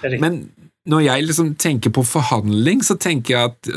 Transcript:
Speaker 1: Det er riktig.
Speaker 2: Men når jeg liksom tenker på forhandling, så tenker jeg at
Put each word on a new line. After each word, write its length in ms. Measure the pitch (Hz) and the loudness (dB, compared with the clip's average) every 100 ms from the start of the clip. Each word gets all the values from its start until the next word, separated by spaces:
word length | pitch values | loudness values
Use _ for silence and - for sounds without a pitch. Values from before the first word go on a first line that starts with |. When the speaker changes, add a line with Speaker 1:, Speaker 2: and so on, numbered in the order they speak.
Speaker 1:
Det 100 | 135 | -6
er 40 | |
riktig. 100 | 127 | -2
Speaker 2:
Men 160 | 156 170 - - - _ - | -2 -2 -8 -18 -20 _ 0
når 140 | 156 | 2
jeg 240 | 147 131 156 | 4 2 0
liksom 260 | 156 160 147 | 0 -2 -2
tenker 360 | 170 131 110 | -2 0 0
på 120 | 110 | 0
forhandling, 760 | 123 165 117 120 104 104 127 233 | 0 0 0 0 0 2 2 2
så 120 | 220 190 | 2 0
tenker 380 | 180 151 120 127 | 0 -2 0 0
jeg 160 | 123 | 0
at 200 | 120 - | -4 -10